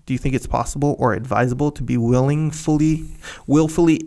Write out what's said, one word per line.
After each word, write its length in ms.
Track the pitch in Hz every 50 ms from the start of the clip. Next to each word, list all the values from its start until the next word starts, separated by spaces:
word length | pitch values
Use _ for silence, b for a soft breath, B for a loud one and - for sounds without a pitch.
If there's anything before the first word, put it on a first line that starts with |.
| -
Do 60 | - 131
you 40 | 123
think 160 | - 139 131
it's 120 | 120 - -
possible 480 | - 120 120 - - 143 143 147 - -
or 140 | 127 117
advisable 580 | 101 107 117 131 104 110 123 123 123 135 147 147
to 140 | 147 - 127
be 120 | 120 123
willingly, 1080 | 120 113 117 123 127 131 139 147 151 156 151 151 - - 156 151 147 156 156 160 160 - - - - B B B B B
willfully 540 | B 139 156 160 156 - 180 170 160 156 - -